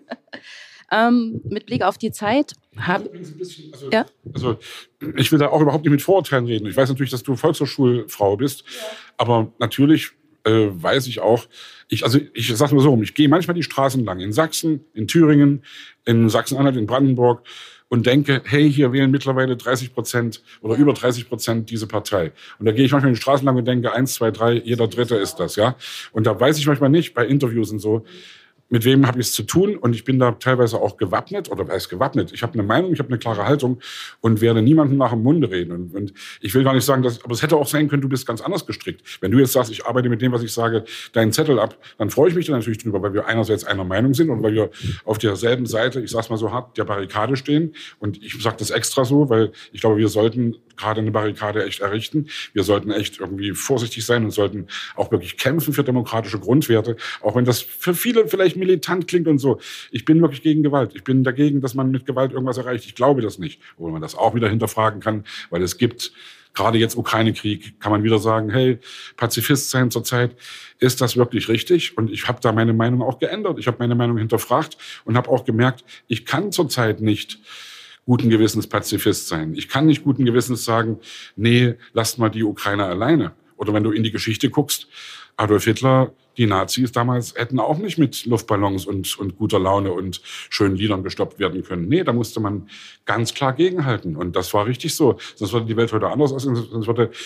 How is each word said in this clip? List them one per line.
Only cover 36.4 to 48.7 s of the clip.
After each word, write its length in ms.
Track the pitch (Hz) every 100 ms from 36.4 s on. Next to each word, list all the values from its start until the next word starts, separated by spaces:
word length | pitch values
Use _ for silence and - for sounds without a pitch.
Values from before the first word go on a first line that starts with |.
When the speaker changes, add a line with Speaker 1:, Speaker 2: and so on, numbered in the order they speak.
Speaker 2:
ich 140 | 104
will 100 | 127
gar 80 | 135
nicht 120 | 135
sagen, 180 | 127 135
dass, 200 | 123 120
aber 120 | -
es 80 | 120
hätte 140 | 156 156
auch 100 | 143
sein 220 | 147 147
können, 120 | 143
du 80 | 135
bist 180 | 131 -
ganz 140 | 110
anders 240 | 147 190
gestrickt. 380 | - 110 - 87 - -
Wenn 120 | 95
du 60 | 120
jetzt 140 | 131
sagst, 180 | 131 120
„Ich 140 | 107
arbeite 240 | 117 123 123
mit 140 | 117
dem, 100 | 127
was 100 | 120
ich 100 | 117
sage, 320 | - 117 113 107 - -
deinen 200 | 117 113
Zettel 260 | - 117 123
ab“, 180 | 110 - - _
dann 120 | 104
freue 200 | 104 160
ich 40 |
mich 120 | 175 165
da 60 |
natürlich 260 | 135 110 107
drüber, 240 | 117 98
weil 100 | 101
wir 140 | 98 -
einerseits 380 | 113 107 104
einer 200 | - 98
Meinung 300 | 92 95 131
sind 160 | 135 165
und 120 | 113
weil 120 | 110
wir 160 | 107 104 - 104 -
auf 140 | - 107
derselben 480 | 113 95 117 123 117
Seite, 340 | 110 123 131
ich 100 | 104
sag's 200 | 113 110
mal 80 | 113
so 140 | 107
hart, 260 | 120 123 -
der 60 |
Barrikade 520 | 95 101 95 107 110 135
stehen. 380 | 139 147 165 - - -
Und 240 | 107 101
ich 180 | - -
sag 160 | 113 107
das 120 | 101